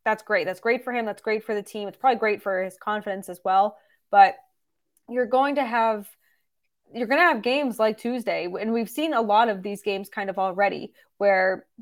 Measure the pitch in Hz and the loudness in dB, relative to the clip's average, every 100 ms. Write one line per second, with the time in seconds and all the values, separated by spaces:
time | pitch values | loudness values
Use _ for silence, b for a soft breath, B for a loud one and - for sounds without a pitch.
0 | 220 214 - 202 165 185 233 247 247 240 | -4 -4 -2 -2 -2 -2 -2 -2 -2 -4
1 | 220 202 226 214 - 208 202 214 202 - | -6 -6 -4 -4 -4 -6 -8 -10 -10 0
2 | 262 240 214 208 202 185 190 - - 214 | 0 2 0 -2 -2 -4 -4 -8 -6 -6
3 | 208 196 190 180 190 190 208 b b b | -6 -8 -10 -6 0 2 2 b b b
4 | _ 202 190 - _ _ _ _ _ _ | _ 8 8 6 _ _ _ _ _ _
5 | - 240 240 254 277 285 240 233 226 214 | -6 -4 0 2 2 0 -2 0 0 -2
6 | 202 _ _ _ _ _ _ _ _ 226 | -8 _ _ _ _ _ _ _ _ -8
7 | 226 285 349 247 240 269 277 208 220 214 | 0 2 2 2 0 -2 -2 0 0 0
8 | 240 247 208 165 175 180 220 226 214 - | -6 -4 -4 -4 -4 -6 -2 -2 -2 -4
9 | 320 254 220 208 233 196 202 202 - 196 | -2 0 2 2 2 -2 -6 -6 -4 -6
10 | 202 - 196 190 190 180 202 - - b | -6 -8 -6 -4 -4 0 -2 -2 -10 b
11 | b - 202 190 185 185 - - | b -2 2 2 2 -2 -8 -20